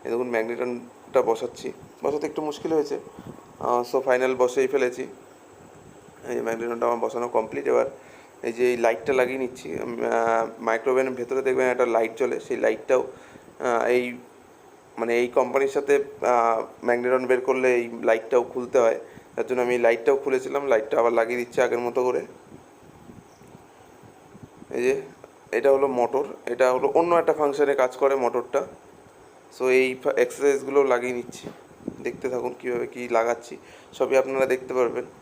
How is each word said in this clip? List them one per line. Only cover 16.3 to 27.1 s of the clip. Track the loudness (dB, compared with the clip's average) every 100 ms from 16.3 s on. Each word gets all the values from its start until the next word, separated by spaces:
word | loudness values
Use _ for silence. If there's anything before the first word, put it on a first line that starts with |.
| 2 4 0 -4 -8 -2
ম্যাগনেটন | 0 2 0 2
বের | 0
করলে | 2 0 2 2
এই | 0 -4
লাইটটাও | 0 0 2 0
খুলতে | 0 -6 0 4
হয়, | 4 2 -6 -20 -16 -8
তার | -4
জন্য | 0
আমি | 0
এই | 4
লাইটটাও | 4 4 2 2
খুলেছিলাম। | 2 -2 -2 -4 2
লাইটটা | 2 2 2
আবার | 2
লাগিয়ে | 2 0 -2
দিচ্ছি | -4 0
আগের | 0 0
মতো | -2 0
করে। | 0 -2 -6 -16 -20 -20 -20 -20 -20 -20 -20 -20 -20 -20 -20 -20 -20 -20 -20 -20 -20 -20 -20 -20 -20 -20 -10
এই | -2
যে | 0 0 -4 -18 -20 -20 -6
এটা | 0 4
হলো | 4 4
মোটর, | 2 0 0 -4 -8 -8
এটা | 2 2
হলো | 4 4
অন্য | 4 6